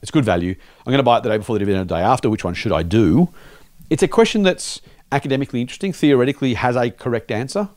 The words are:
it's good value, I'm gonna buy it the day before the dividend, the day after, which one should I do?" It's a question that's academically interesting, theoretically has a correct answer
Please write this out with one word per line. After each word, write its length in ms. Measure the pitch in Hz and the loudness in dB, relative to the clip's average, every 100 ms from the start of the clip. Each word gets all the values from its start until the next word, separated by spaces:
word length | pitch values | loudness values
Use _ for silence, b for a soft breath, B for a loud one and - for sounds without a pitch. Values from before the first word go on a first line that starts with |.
it's 100 | - | -4
good 140 | 160 107 | 0 2
value, 300 | 87 90 95 b b 117 | 0 0 -6 b b -2
I'm 60 | |
gonna 120 | 135 | 2
buy 140 | 123 113 | 4 2
it 40 | |
the 60 | 120 | 2
day 80 | 107 | -2
before 180 | 101 107 | -2 -2
the 40 | |
dividend, 280 | 101 95 90 | 0 -2 -2
the 80 | 85 | -2
day 60 | |
after, 280 | 101 127 120 | 0 2 0
which 120 | 107 | -2
one 120 | 90 87 | -4 -6
should 160 | 110 | -2
I 100 | 80 | -2
do?" 460 | 82 110 95 117 180 b b b b b - | 0 2 4 4 2 b b b b b -6
It's 100 | 160 | -2
a 60 | 190 | 0
question 340 | - 220 220 | 2 2 2
that's 400 | 190 180 - - - b b | 0 0 -6 -14 -16 b b
academically 500 | 139 139 135 139 120 | -4 -2 -2 -2 -4
interesting, 320 | 123 - 196 | -6 -6 -6
theoretically 640 | 156 147 131 127 139 135 107 | 0 2 4 2 0 -2 0
has 200 | 123 123 | 0 0
a 140 | 117 | -2
correct 400 | - 123 - - | -4 -6 -4 -4
answer 380 | 110 131 202 202 | -6 -4 -6 -6